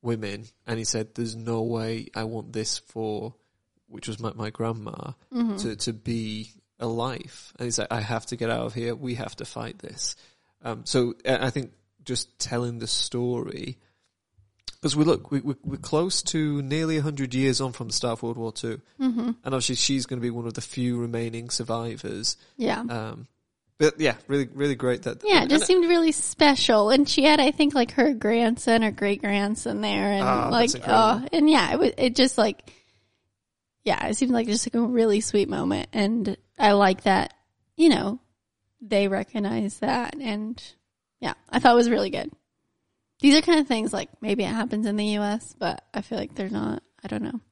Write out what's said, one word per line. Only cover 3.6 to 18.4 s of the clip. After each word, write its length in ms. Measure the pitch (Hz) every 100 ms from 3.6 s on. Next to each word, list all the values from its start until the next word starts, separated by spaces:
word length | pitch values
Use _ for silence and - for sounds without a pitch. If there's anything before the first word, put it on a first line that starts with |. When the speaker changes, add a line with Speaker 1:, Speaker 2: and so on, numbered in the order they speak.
| _ _ _
Speaker 1:
which 220 | - -
was 120 | 107
my, 100 | 113
my 160 | - 107
grandma, 640 | - 113 113 104 - - - _
Speaker 2:
Mm-hmm. 240 | 254 233 196
Speaker 1:
"to, 200 | 202 104
to 160 | -
be 580 | 110 123 117 110 107 110 _ _ _
alive." 760 | 113 117 123 127 - - - _
And 60 |
he's 140 | 123 117
like, 100 | -
"I 120 | 113
have 240 | 104 113 -
to 100 | 120
get 140 | 113
out 160 | 117 117
of 80 |
here. 200 | 113 117
We 200 | 117 135
have 200 | 120 117 -
to 100 | -
fight 320 | - 117 202
this." 380 | - - - - _ _ _ _
Um, 220 | 117 113
so 300 | 120 131 120 - -
I, 200 | 131 123
I 40 |
think 220 | 131 127 _ _ _
just 340 | 143 127 - _
telling 400 | - 120 120 117
the 80 | 113
story, 920 | - - 123 123 120 - - - 127 _ _ _ _ _ _ _ _ - -
'cause 120 | 156
we 100 | 143
look, 260 | 151 - -
we, 100 | 143
we, 140 | 139 135
we're 140 | - 139
close 420 | - 156 180 -
to 360 | - 165 151 143
nearly 380 | 135 151 160 156
a 40 |
hundred 300 | 147 143 135
years 300 | 127 135 123
on 100 | 131
from 140 | 120 117
the 80 |
start 240 | - 127 113
of 40 |
World 120 | 120
War 160 | 120